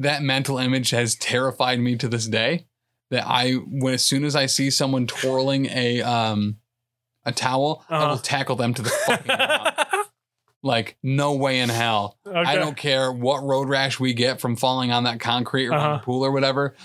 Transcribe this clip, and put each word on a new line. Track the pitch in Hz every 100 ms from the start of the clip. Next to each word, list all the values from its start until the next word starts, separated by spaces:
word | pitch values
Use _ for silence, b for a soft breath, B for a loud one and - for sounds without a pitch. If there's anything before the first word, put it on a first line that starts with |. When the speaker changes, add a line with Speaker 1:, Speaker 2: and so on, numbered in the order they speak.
Speaker 1:
that | 139 147
mental | 139 135 139 131
image | 127 131 120
has | 120 120
terrified | - - 123 131 123 127 127
me | 123 120
to | 123
this | 117 110
day. | 110 117 170 - _ _ _ _
That | 123 107
I, | 123 127
when, | 127 - 139 131
as | 127
soon | - 139
as | 147
I | 147 135
see | - 135
someone | - 139 131 120
twirling | - 131 131 135 139 135
a, | 127 123 120
um, | 117 120 110 104 104 104 _ _ _ _ _ _
a | -
towel, | 120 127 131 143 156 -
I | 160
will | 151
Speaker 2:
Uh-huh. | 131
Speaker 1:
tackle | - 139 135 123
them | 120
to | 123
the | 107
fucking | - - 233 - 240
ground. | 269 294 - -
Speaker 2:
<laughs> | 294 381 415 _ _ _ _ _
Speaker 1:
Like, | 139 117 - -
no | 131 135 143
way | 143 139 131
in | 120
hell. | 117 117 107 101 -
Speaker 2:
Okay. | 202 175
Speaker 1:
I | 170
don't | 151 160 139
care | 147 135 131
what | 123 123 139
road | 139 135 135
rash | 139 135 -
we | 127
get | 123 123 123
from | 123
falling | 117 127 131 123
on | 120
that | 120 117
concrete | 117 120 123 135 127
or |
on | 147
Speaker 2:
Uh-huh. | 147 147
Speaker 1:
the |
pool | 123 127
or | 135
whatever. | 139 135 135 143 B